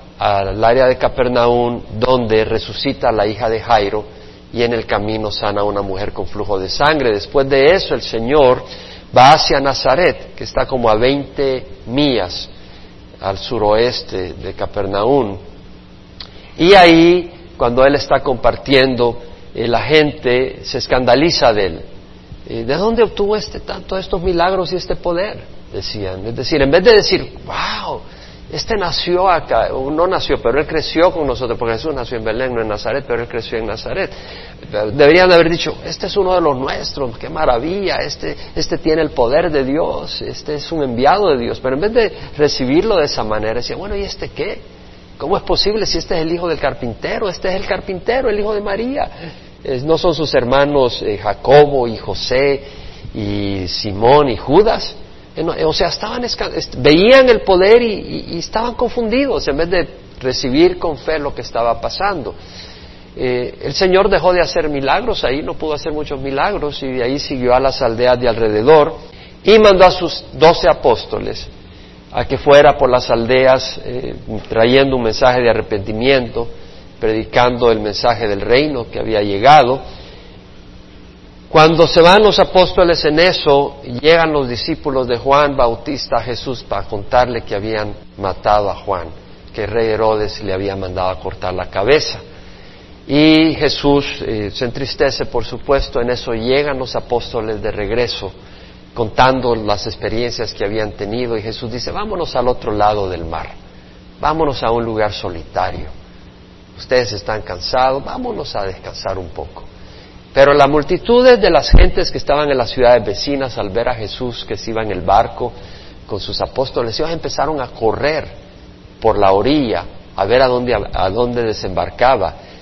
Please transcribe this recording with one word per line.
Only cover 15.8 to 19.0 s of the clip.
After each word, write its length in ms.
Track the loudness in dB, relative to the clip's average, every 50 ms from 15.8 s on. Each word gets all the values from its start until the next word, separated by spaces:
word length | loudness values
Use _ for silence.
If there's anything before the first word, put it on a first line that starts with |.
| -20 -20 -20 -20 -20 -20 -20 -18 -18 -18 -18 -20 -20 -18 -4
Y 160 | 0 6 8
ahí, 580 | 8 10 10 10 8 8 8 6 6 4 0 -4 -12 -18 -20 -20 -6 -2
cuando 260 | -2 0 4 4 4
Él 120 | 4 4
está 240 | 2 2 0 0 0
compartiendo, 1000 | 2 -2 -2 0 0 0 0 0 0 2 4 4 4 4 2 0